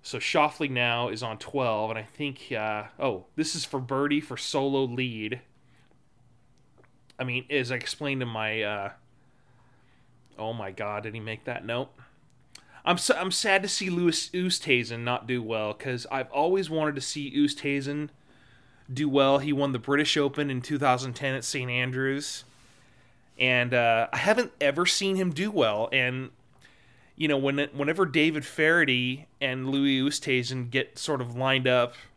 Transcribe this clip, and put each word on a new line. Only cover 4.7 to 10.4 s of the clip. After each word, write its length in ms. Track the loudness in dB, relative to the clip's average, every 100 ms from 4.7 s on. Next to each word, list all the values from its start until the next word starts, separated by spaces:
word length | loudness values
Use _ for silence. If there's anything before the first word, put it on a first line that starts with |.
| 0 0
lead. 540 | -2 -4 -4 -6 -8 -12 _ _ _ _ _ _ _ _ _ _ _ _ _ -20 _ _ -8
I 40 |
mean, 220 | -4 -4 0
as 200 | -2 0
I 40 | -4
explained 480 | -4 -6 -4 -2
in 40 | -2
my, 360 | -2 -2 0
uh, 280 | -2 -2 -6 -10 _ _ _ _ _ _ _ _ _ _ _ _ _
oh 160 | -10